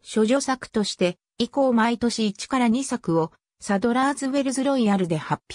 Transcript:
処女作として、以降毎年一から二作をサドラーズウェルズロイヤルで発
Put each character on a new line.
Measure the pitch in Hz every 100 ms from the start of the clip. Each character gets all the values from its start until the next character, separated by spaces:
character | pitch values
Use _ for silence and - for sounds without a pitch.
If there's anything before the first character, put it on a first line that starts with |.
処 | - 220 220
女 | 277
作 | 269 262 -
と | 220
し | 202 -
て、 | 175 - _ -
以 | 240
降 | - 269
毎 | 233 226 240
年 | 240 220 214
一 | 196 -
か | 262
ら | 240
二 | 233
作 | 269 247 - 165
を | 160 _ _ _
サ | - 202
ド | 233
ラ | 247 269
ー | 285
ズ | 269
ウ |
ェ | 285
ル | 269
ズ | 262
ロ | 269 269
イ | 220
ヤ | 196
ル | 175
で | 156
発 | - 151 -